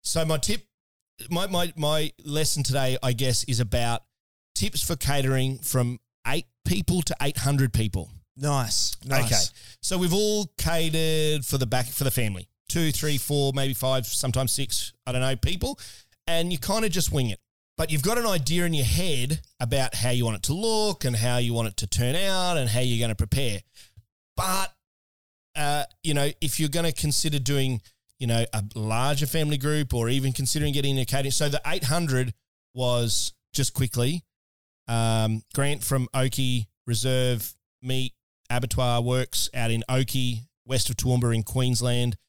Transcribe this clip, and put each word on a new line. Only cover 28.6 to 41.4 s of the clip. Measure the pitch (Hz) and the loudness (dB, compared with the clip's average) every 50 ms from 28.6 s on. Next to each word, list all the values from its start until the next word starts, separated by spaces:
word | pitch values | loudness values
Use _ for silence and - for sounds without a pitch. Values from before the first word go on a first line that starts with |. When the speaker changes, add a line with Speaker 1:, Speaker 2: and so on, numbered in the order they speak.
| 101 104 - | -6 -4 -6
Speaker 1:
larger | 113 107 110 110 117 127 143 147 139 151 | -6 -4 -2 0 0 2 2 2 0 0
family | 135 - 160 156 147 151 | 0 0 0 0 0 0
group | 143 131 147 151 151 147 127 - | 0 0 0 0 0 0 -2 -2
or | 120 113 117 | -2 0 2
even | 127 135 131 135 | 0 2 0 0
considering | 127 - 135 123 - 156 151 147 135 | -2 0 -2 0 0 0 0 0 0
getting | 143 139 139 139 135 | 0 0 2 0 0
a | 127 | 0
catering, | - - 139 139 139 | 0 -2 -2 0 0
so | 135 - 151 147 | 0 0 0 0
the | 135 151 - | 0 -2 -2
eight | 147 165 165 156 | -2 -2 0 0
hundred | 123 147 175 175 151 131 127 127 123 - _ _ _ _ _ _ _ _ | 0 0 0 2 2 0 0 0 -2 -4 _ _ _ _ _ _ _ _
was, | 123 127 123 123 120 120 113 104 - - - - _ _ _ | -2 0 2 2 2 2 2 0 0 0 -2 -6 _ _ _
just | - - 135 - - | -2 -2 -2 0 0
quickly, | - 131 117 - 123 120 127 160 175 - _ _ _ _ _ _ _ _ _ _ _ _ | 0 -2 0 0 0 0 0 0 -4 -8 _ _ _ _ _ _ _ _ _ _ _ _
um, | - 117 117 117 113 113 113 110 110 110 110 - _ - | -2 0 2 2 2 2 2 2 2 0 -2 -6 _ -4
Grant | - 139 143 147 - - | -2 0 0 0 -2 -2
from | - 139 131 123 123 - | -2 0 0 0 -2 -2
Oakey | 135 131 135 - - 131 127 123 123 107 - _ _ _ | -2 0 0 0 0 0 0 0 0 -2 -4 _ _ _
Reserve | - 120 107 123 131 127 127 127 127 123 113 - - - _ _ _ _ _ | -4 -2 0 0 0 2 2 2 2 0 0 -4 -8 -12 _ _ _ _ _
Meat | - 127 131 131 131 123 - _ _ _ _ _ _ _ | -6 -2 -2 -2 -2 -4 -6 _ _ _ _ _ _ _
Abattoir | 123 123 123 117 - - 127 123 120 120 | -2 -2 -2 0 0 0 2 2 2 2
Works | 120 120 127 127 127 - - - - - - | 2 2 0 0 0 -2 -2 -2 -2 -2 -2
out | 127 117 117 | -2 0 0
in | 113 113 113 - | 0 0 0 0
Oakey, | 127 131 135 110 - 131 127 123 120 113 120 _ _ _ _ | 0 0 0 0 0 0 0 0 -2 -4 -8 _ _ _ _
west | 120 131 127 101 - | -4 -2 0 0 -2
of | 120 | -2
Toowoomba | - - 127 127 123 120 117 117 | -2 0 2 2 2 2 2 0
in | 113 | 0